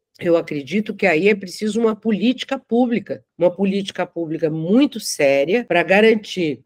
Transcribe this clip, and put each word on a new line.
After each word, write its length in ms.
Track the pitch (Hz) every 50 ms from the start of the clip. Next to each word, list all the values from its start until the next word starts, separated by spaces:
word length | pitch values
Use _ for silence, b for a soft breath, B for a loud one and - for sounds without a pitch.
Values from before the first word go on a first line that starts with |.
| _ _ _ -
Eu 160 | - 175 170
acredito 580 | 170 170 - 156 147 139 127 170 214 214 226 220
que 120 | 202 208
aí 240 | 185 160 156 190 202
é 40 | 220
preciso 460 | 202 196 185 - - 214 214 202 226
uma 160 | 233 220 220
política 600 | 214 - 226 214 180 196 247 247 254 - - - 269
pública, 680 | - - 220 240 254 233 240 202 - - 180 - _ _ _ -
uma 120 | 165 175
política 540 | 175 185 196 196 190 202 202 196 - - 180
pública 460 | 175 - 170 170 156 160 147 170 156
muito 500 | 156 160 160 170 202 262 294 - - 220
séria 640 | - - - - 151 135 139 139 143 160 196 247 240
pra 180 | - 180 175
garantir, 800 | 160 160 190 202 220 226 233 214 - - - 185 175 151 139 135 _